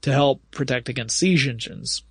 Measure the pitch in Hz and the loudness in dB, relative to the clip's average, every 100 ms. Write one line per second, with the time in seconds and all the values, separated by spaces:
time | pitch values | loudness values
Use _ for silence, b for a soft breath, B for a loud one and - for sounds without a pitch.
0 | - 135 143 135 _ - 139 127 120 127 | 2 4 4 2 _ -8 -2 -2 -2 -6
1 | 113 - 185 175 135 113 - - 123 - | -4 0 4 4 2 -4 -10 -10 -8 -10
2 | _ | _